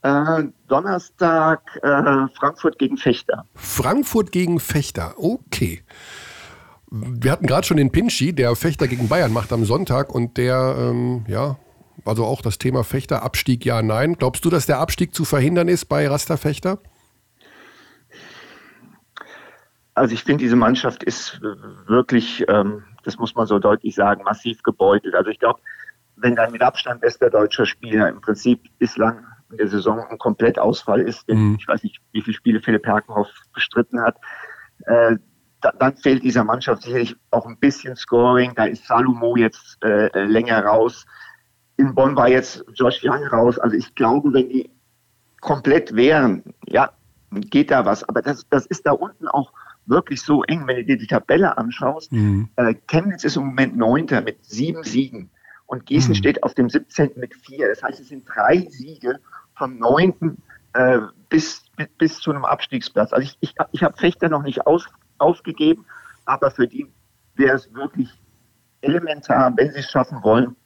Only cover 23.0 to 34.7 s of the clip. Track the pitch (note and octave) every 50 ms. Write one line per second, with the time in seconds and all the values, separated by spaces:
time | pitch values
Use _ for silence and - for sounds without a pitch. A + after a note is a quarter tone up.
23 | _ - - - A#2 A#2 - A#2 A2+ G2 G#2+ G2+ G2 G#2+ G#2+ A2 - A2 - -
24 | G2+ G2+ G2+ F#2+ G2 G2 G#2+ - - A#2 A2+ _ _ - G#2+ _ F#2+ G2 G2+ G#2
25 | - F#2+ F2 F2+ F#2 G#2 G#2+ - - A#2 A#2+ - _ - - - - - _ _
26 | _ _ _ _ A2+ B2 A#2+ A#2 A2+ A2+ A#2 A2+ B2 B2+ - - - B2+ A#2+ A#2+
27 | - A#2+ - - C3 A#2 - G#2+ G#2 G#2 - - A#2 F#2+ - _ - A2+ G#2+ G#2+
28 | G#2+ E2 - G2 - - G#2 - - B2 B2 A#2+ _ _ _ _ B2+ A#2+ - -
29 | A2 A2+ A#2 A2 - - - _ _ _ - G#2+ G#2+ G2+ G2 G#2 F2+ G#2+ G#2+ A#2
30 | A2 - A2 A2 - A#2 G#2+ _ A#2+ A#2 A#2 - - A2 A#2+ - - - G2+ A#2+
31 | A#2+ G#2+ A#2+ - _ - A2+ A2 G#2+ G#2 G#2 G#2+ - - - - - G#3+ _ -
32 | _ _ _ G#2+ - - G#2+ - _ - A2 G#2+ - - A#2 G#2 - A2+ G#2 G#2+
33 | - - A2+ G#2 G#2 - - - _ _ _ - - - - A#2+ A#2 _ - A#2+
34 | A#2 A#2 - _ - - - - - - - - - _